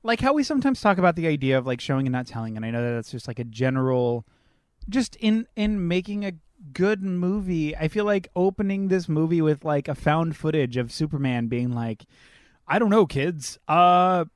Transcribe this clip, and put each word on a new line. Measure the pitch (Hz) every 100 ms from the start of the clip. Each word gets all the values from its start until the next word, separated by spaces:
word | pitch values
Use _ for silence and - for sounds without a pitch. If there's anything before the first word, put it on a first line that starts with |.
Like | 226 233
how | 262
we | 302
sometimes | 269 285 269 254
talk | 208 185
about | 180
the | 165 165
idea | 151 131 131
of, | 127
like, | 123
showing | - 135 135
and |
not | 127 123
telling. | 117 113 110
And | 110
I |
know | 117
that | 120 117
that's | 113
just, | 123 -
like, | 120
a |
general, | 120 110 127 131 131 127 120 120 - _ _ _ _ _ -
just | 233 233 -
in, | 214 220 226
in | - 214 214 175
making | 180 185 208
a | 202 165 _ _ 160
good | 135 190 214
movie, | 190 180 180 208 185 170 151 151
I | 156
feel | 208 208
like | 202 -
opening | 180 190 196 202 196 190
this | 185 170
movie | 151 160 170
with, | 156 147
like, | 160 147 139
a |
found | 139 - 156 165
footage | 151 156 156 127 123
of | 117
Superman | - 156 151 135 120 117
being | 120 123
like, | 120 117 107 - _ - _ _ _ -
"I | 190
don't | 226
know, | 220
kids, | 180 135 151 160 - - -
uh, | 160 175 180 185 180 160